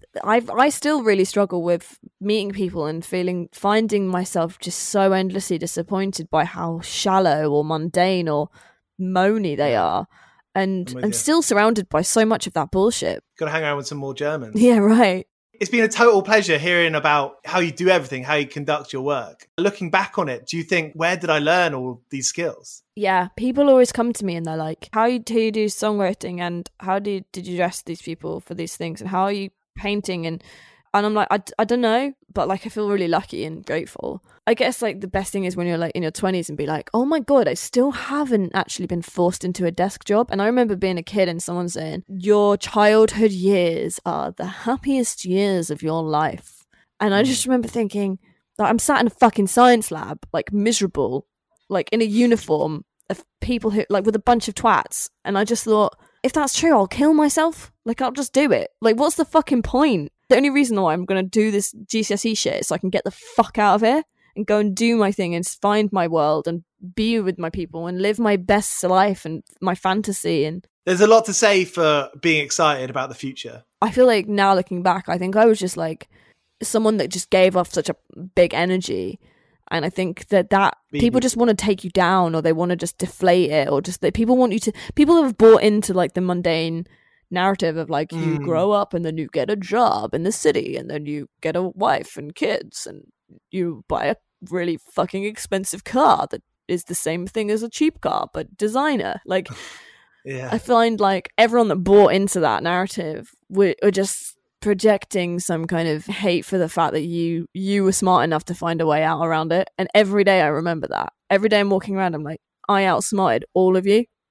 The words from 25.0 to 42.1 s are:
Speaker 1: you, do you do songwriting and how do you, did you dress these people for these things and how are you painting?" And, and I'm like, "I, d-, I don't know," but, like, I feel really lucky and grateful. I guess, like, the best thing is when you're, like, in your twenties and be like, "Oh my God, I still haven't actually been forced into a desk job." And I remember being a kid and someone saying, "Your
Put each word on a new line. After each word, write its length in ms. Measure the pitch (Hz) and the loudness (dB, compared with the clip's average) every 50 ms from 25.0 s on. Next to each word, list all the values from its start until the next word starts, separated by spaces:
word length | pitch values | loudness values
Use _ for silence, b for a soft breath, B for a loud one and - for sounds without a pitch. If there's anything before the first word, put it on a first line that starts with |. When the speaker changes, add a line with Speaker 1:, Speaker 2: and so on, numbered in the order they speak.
| 226 | 2
Speaker 1:
you, 160 | 240 254 240 | 2 0 -2
do 140 | 226 - 233 226 | -4 -2 -2 0
you 120 | 220 220 208 | 0 0 0
do 140 | 220 214 | 0 -2
songwriting 720 | 208 - - 214 214 214 202 196 185 208 - - 180 180 175 | -2 -2 -2 -4 -2 -2 0 -2 -2 -2 -4 -8 -12 -10 -8
and 280 | 175 175 175 175 170 - _ - | -8 -6 -6 -8 -10 -12 _ -14
how 180 | - 190 190 202 | -6 -4 -4 -4
do 140 | 202 208 202 | -4 -4 -6
you, 120 | 190 196 _ - | -8 -8 _ -14
did 140 | 196 180 | -12 -10
you 100 | 196 180 | -8 -4
dress 240 | 175 175 180 180 - - | -2 -2 -2 -4 -6 -10
these 200 | - 165 - - | -10 -12 -12 -10
people 380 | - 160 - - 160 160 180 | -12 -12 -10 -8 -10 -10 -10
for 140 | - - 175 | -10 -12 -12
these 220 | 175 165 170 - | -10 -10 -10 -10
things 240 | - 170 165 170 202 | -10 -8 -10 -10 -10
and 80 | 220 185 | -10 -6
how 140 | 190 180 190 | -2 -2 -2
are 100 | 202 202 | -2 -2
you 180 | 202 196 190 _ _ _ _ - | -4 -8 -10 _ _ _ _ -18
painting?" 500 | - - 202 208 208 202 - 185 175 165 | -10 -6 -4 -4 -4 -4 -6 -6 -6 -6
And, 160 | 165 165 180 b b b b b b b b b b - | -8 -8 -10 b b b b b b b b b b -2
and 120 | 202 202 | 0 0
I'm 80 | 214 214 | 0 2
like, 140 | 214 - - | 0 0 2
"I, 60 | 196 208 | 0 -2
d-, 140 | 196 - - - | -4 -6 -4 -4
I 40 | 220 | -2
don't 160 | 208 240 247 | 0 0 0
know," 320 | 240 220 220 240 269 285 269 _ _ _ - | 2 2 2 0 0 -2 -6 _ _ _ -4
but, 140 | 208 143 156 | -4 -2 -2
like, 180 | 190 196 - | -2 -6 -6
I 20 | 220 | -10
feel 200 | - 214 214 202 | -8 -6 -4 -2
really 180 | 202 196 185 165 | -2 -2 0 0
lucky 360 | 165 170 190 - - - 113 | 0 -2 -2 -4 -10 -8 -8
and 200 | 156 160 160 - | -8 -10 -12 -8
grateful. 580 | - 143 165 - - - - - - - 190 b b b b b | -6 -6 -6 -6 -8 -14 -12 -10 -10 -10 -10 b b b b b
I 100 | - 226 | -2 0
guess, 280 | - 247 254 247 - 240 | 2 0 -2 -2 -2 -4
like, 180 | 214 - 196 | -4 -6 -6
the 60 | 202 | -10
best 260 | 185 - 190 196 - - | -6 -6 -6 -6 -4 -6
thing 120 | 196 190 | -6 -4
is 120 | 180 185 | -4 -4
when 120 | 180 175 175 | -4 -4 -4
you're, 100 | 170 165 | -2 -2
like, 140 | 170 160 - | -4 -4 -6
in 80 | - 175 | -4 -6
your 80 | 156 | -6
twenties 380 | 160 - - 185 185 180 165 - | -6 -2 -2 -2 -2 -2 -4 -6
and 80 | 151 147 | -8 -8
be 80 | 147 | -6
like, 240 | 139 160 - - - - | -4 -4 -6 -6 -4 -2
"Oh 120 | 226 254 | -2 0
my 160 | 277 330 311 | 0 0 -2
God, 260 | 226 - 285 269 220 | 0 2 4 4 4
I 80 | 147 175 | 2 0
still 380 | - - - - 240 254 285 262 | -4 -8 -4 0 0 0 0 0
haven't 580 | - - - 277 294 302 262 240 208 190 - - | -6 -8 -6 -4 -4 -2 0 0 0 0 0 -2
actually 340 | 196 - - - - 185 175 | -4 -4 -4 -6 -10 -8 -6
been 120 | 185 170 | -6 -6
forced 440 | 170 - - - 175 175 180 - - | -8 -8 -2 0 0 0 0 -2 -6
into 200 | 180 180 - 185 | -6 -4 -2 -2
a 40 | 170 | -4
desk 340 | 170 - 175 202 - - - | 0 0 -2 -2 -2 -8 -4
job." 240 | - 202 214 240 - - | 0 0 0 2 0 -2
And 100 | 190 196 | -2 0
I 40 | |
remember 280 | 214 240 254 247 220 202 | 0 2 2 2 2 0
being 220 | 185 196 190 180 175 | -2 -2 -2 -2 -4
a 40 | 165 | -6
kid 260 | - - 208 190 180 | -4 0 0 0 0
and 120 | 165 170 - | 0 -6 -6
someone 260 | - 175 175 180 175 | -6 -4 -4 -4 -6
saying, 340 | 175 - 160 160 156 175 - | -6 -8 -8 -8 -8 -10 -10
"Your 480 | - | -12